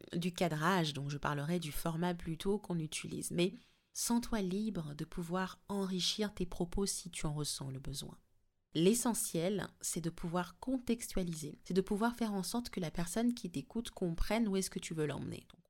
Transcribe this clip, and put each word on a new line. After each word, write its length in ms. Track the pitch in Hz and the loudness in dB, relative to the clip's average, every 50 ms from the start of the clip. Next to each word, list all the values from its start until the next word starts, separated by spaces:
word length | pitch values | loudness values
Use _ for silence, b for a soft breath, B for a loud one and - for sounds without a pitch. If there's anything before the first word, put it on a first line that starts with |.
| - - - | -12 -6 -4
du 220 | 175 170 185 175 | -2 -2 0 2
cadrage, 580 | - 185 165 160 151 156 175 196 185 160 151 147 | 2 2 2 2 4 4 4 6 6 4 2 0
donc 160 | 156 143 143 | -2 -4 -4
je 100 | 147 139 | -4 -2
parlerai 420 | - 147 147 143 143 151 175 180 | -2 0 0 0 0 0 0 0
du 100 | 165 151 | 0 -2
format 420 | - - - 165 160 160 170 180 175 | -4 -2 0 0 0 2 0 0 0
plutôt 460 | 175 - 170 165 - - 196 202 202 | -2 -4 -6 -4 -2 0 0 0 0
qu'on 220 | - - 175 165 | 0 -2 -2 -2
utilise. 500 | 156 151 - - - 170 - - - - | -2 -2 -4 -6 -6 -4 -6 -4 -4 -2
Mais 240 | - 170 175 202 226 B B B B B B B B | 4 4 4 4 4 B B B B B B B B
sens-toi 500 | - - - 240 233 240 - 233 214 190 | -4 0 2 2 2 2 2 0 2 2
libre 500 | 180 180 202 214 220 196 180 156 151 143 | 2 0 0 0 -2 -2 -2 -4 -6 -6
de 80 | 147 160 | -6 -8
pouvoir 560 | - - 185 175 165 175 185 185 180 - - _ - | -6 -4 -6 -4 -2 0 -2 -2 -2 -6 -10 _ -4
enrichir 680 | 202 196 196 185 190 180 170 - - - 214 202 208 | -2 -2 0 0 0 0 2 0 0 0 0 -2 0
tes 120 | - 185 | -2 -4
propos 380 | 175 - - 175 170 - 196 196 | -4 0 -2 -2 0 0 0 0
si 260 | 190 - - - 170 | 0 0 -4 -6 -8
tu 160 | - - - | -8 -4 -4
en 60 | 156 147 | -2 -2
ressens 380 | 151 147 - - - 139 135 | -2 -2 -2 -4 -4 -6 -6
le 80 | 131 131 | -8 -6
besoin. 400 | 135 139 139 139 147 - - - _ _ _ _ _ _ _ _ _ _ - | -6 -6 -6 -6 -8 -10 -12 -16 _ _ _ _ _ _ _ _ _ _ 2
L'essentiel, 960 | - 170 190 233 233 - 247 214 - - - - 165 160 190 208 185 - - - - - | 6 6 8 6 6 4 2 2 0 -2 -2 0 0 0 2 0 0 -2 -4 -8 -8 -6
c'est 180 | - - 175 | -4 -4 -2
de 80 | 160 165 | -2 -4
pouvoir 500 | 165 - - 170 160 180 175 175 - - | -4 -4 -4 -2 0 -2 -2 -2 -6 -8
contextualiser, 1000 | - 262 262 254 247 - 233 233 - - - 196 180 170 165 156 156 147 - - - | -4 -2 -2 -2 2 0 0 0 0 -2 0 0 0 0 -2 -4 -6 -8 -10 -10 -4
c'est 120 | - 180 | 2 2
de 80 | 190 185 | 4 4
pouvoir 340 | - 208 190 226 240 240 | 4 2 2 2 2 2
faire 160 | - 240 214 202 | 2 0 0 0
en 100 | 196 185 | -2 -2
sorte 280 | - - 240 240 - | -2 -2 -2 -4 -2
que 100 | - - | -4 -4
la 100 | 180 156 | -4 -2
personne 440 | - - 170 170 - 226 233 240 240 | 0 0 -2 0 0 2 2 2 2
qui 160 | - - 175 | 0 -4 -4
t'écoute 400 | - 139 135 - - 226 233 - | -4 -4 -6 -4 -6 -6 -6 -6
comprenne 580 | - - 190 175 165 165 - - 208 226 233 208 | -4 -2 -2 0 2 2 2 4 4 2 2 2
où 80 | 190 | 2
est-ce 140 | 190 185 - | 2 0 0
que 80 | - 180 | -4 -6
tu 160 | - - 170 | -6 -4 -2
veux 100 | 160 151 | -2 0
l'emmener. 420 | 147 139 147 143 - 175 - - - | 0 -2 -4 -4 -6 -8 -10 -12 -16
Donc, 100 | - - _ _ | -20 -20 _ _